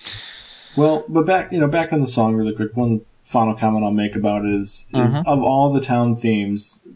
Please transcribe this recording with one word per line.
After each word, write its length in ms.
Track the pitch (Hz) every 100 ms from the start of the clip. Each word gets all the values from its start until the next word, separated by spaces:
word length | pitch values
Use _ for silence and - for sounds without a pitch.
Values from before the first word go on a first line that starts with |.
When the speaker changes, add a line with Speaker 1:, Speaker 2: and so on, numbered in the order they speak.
| - - - - - - - 139
Speaker 1:
Well, 280 | 156 156 -
but 160 | 160 156
back, 260 | 185 -
you 60 | 180
know, 80 | 143
back 240 | 165 160
on 80 | 151
the 60 | 123
song 280 | 123 110
really 200 | 110 110
quick, 220 | 110 104 117
one 260 | 120 110 - _
final 320 | - 123 110
comment 300 | 107 110 107
I'll 60 | 104
make 240 | 104 104 104
about 280 | 104 104
it 100 | 104
is, 320 | 101 101 - -
is 40 | 131 123
Speaker 2:
Mm-hmm. 140 | 143 165
Speaker 1:
of 140 | 139
all 300 | 131 135 143
the 80 | 135
town 360 | - 120 120 117
themes, 680 | 113 107 101 104 - - -